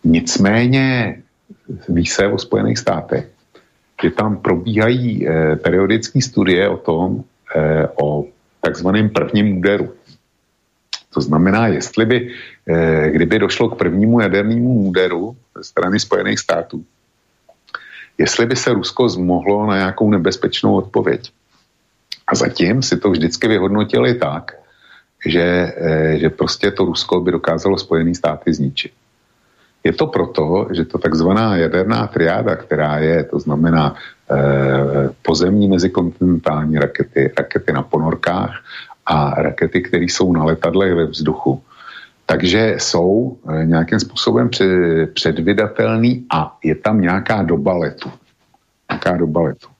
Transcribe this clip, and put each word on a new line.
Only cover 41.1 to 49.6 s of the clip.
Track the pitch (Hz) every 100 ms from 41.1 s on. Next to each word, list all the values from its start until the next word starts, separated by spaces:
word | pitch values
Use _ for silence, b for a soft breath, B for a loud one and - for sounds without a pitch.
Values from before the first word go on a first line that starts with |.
| 76 78 78 - 65 B B B B B _ -
takže | 92 92 104 110 95
jsou, | - 87 90 104 127 - -
eh, | 78
nějakým | 80 82 82 113
způsobem | - - - 120 123
pře-, | - 95 90 85 82 80 -
předvydatelný | 82 80 82 101 107 - 110 113 117 127 -
a | 160 156 -
je | - 78
tam | 107 107
nějaká | 87 95 - 107
doba | 85 82 82 87 76
letu. | - - - _ _ _ _ _ _ -
Nějaká | - 95 87
doba | 82 80 78
letu. | 67